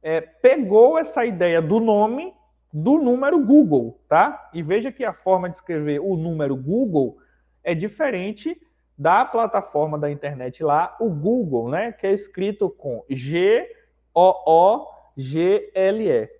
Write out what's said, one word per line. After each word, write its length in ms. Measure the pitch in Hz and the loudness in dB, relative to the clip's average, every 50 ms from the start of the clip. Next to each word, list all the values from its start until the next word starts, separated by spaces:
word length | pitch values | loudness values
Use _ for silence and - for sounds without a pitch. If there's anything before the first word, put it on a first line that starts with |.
é, 180 | - 156 160 160 | -4 -2 -4 -4
pegou 760 | 165 - _ _ - 254 269 320 247 185 196 214 233 269 320 320 | -4 -8 _ _ 2 4 4 4 0 4 6 6 6 6 6 0
essa 260 | 320 320 - 285 233 | -2 -2 -4 -4 -2
ideia 380 | 240 196 170 175 175 165 165 | -2 -2 0 0 2 2 0
do 160 | 160 151 202 226 | 0 2 0 0
nome 560 | 226 220 208 208 208 220 240 277 339 381 - _ _ _ _ _ _ _ | 2 2 2 2 2 0 -2 -6 -10 -12 -16 _ _ _ _ _ _ _
do 260 | - 147 160 233 285 330 | -10 -4 0 2 2 2
número 400 | 294 240 247 254 269 285 359 320 269 | 2 0 0 0 0 0 0 2 4
Google, 560 | 208 277 302 277 175 147 127 117 113 - _ _ _ | 6 6 6 6 4 2 0 0 -2 -12 _ _ _
tá? 420 | 147 165 202 285 269 - - - | 2 4 4 2 0 -10 -20 -14
E 100 | - 170 | -12 -10
veja 280 | 160 147 185 220 226 269 | -4 -2 -2 -2 -2 -6
que 140 | - - 247 | -8 -6 -8
a 80 | 214 | -8
forma 360 | 175 _ _ 185 190 185 180 180 | -8 _ _ 0 0 0 0 -6
de 80 | 170 | -10
escrever 440 | - _ - 175 151 151 147 147 147 | -12 _ -6 -6 -4 -4 -4 -4 -4
o 160 | 170 196 190 | -4 -4 -4
número 400 | 165 160 175 165 156 147 139 139 | -4 -4 -6 -4 -4 -4 -4 -4
Google 640 | 131 127 143 190 240 269 214 165 147 131 120 - _ _ _ _ _ _ _ _ _ | -6 -4 -4 -2 -2 -2 0 0 0 0 -2 -6 _ _ _ _ _ _ _ _ _
é 120 | _ 175 170 | _ -6 -4
diferente 840 | 156 180 214 - - 311 277 226 180 180 208 220 - - 320 349 _ _ _ _ _ _ _ _ - | -4 -6 -8 -6 -4 -4 -4 -4 -4 -6 -8 -10 -8 -10 -10 -10 _ _ _ _ _ _ _ _ -2
da 240 | 143 165 180 214 247 | 0 2 2 2 2
plataforma 760 | 247 - 233 233 202 220 202 190 - - 147 151 156 151 151 | 0 -2 -2 -2 0 -2 -4 -6 -4 -4 -4 -2 -2 -4 -6
da 120 | 147 147 | -6 -6
internet 520 | 147 147 - 143 147 127 127 127 127 - | -6 -8 -10 -12 -10 -10 -10 -12 -10 -4
lá, 320 | 160 147 143 156 175 - - - | -2 0 0 0 0 -2 -6 -6
o 80 | 226 226 | -4 -4
Google, 600 | 165 147 147 208 240 262 208 160 131 117 113 120 | -4 -2 -2 -2 -2 -2 -2 -2 -4 -4 -4 -4
né, 200 | 143 180 220 233 | -4 -4 -6 -6
que 160 | 220 _ - | -8 _ -2
é 60 | 196 | -2
escrito 560 | 196 196 202 - _ 180 190 202 208 - 202 180 | -2 -2 -4 -14 _ -6 -6 -6 -4 -4 -4 -6
com 340 | - _ - 143 120 110 - - | -6 _ -10 -10 -10 -10 -8 -10
G 580 | 135 127 123 139 156 175 180 202 220 247 359 480 - _ _ _ _ _ _ _ | -10 -10 -8 -6 -2 0 2 2 2 0 -2 -8 -18 _ _ _ _ _ _ _
O 220 | _ 165 180 185 180 - - | _ 4 4 4 4 2 2
O 420 | 160 160 165 175 196 226 - - - - - _ _ _ | 4 4 6 6 4 2 0 -6 -16 -20 -20 _ _ _
G 540 | 139 135 131 143 160 170 185 202 202 202 - _ | -14 -12 -6 -4 -2 0 2 0 0 -2 -4 _
L 320 | 190 190 190 202 220 220 | 0 0 0 0 0 -2
E 220 | 185 135 113 107 - - | 0 0 0 -2 -4 -14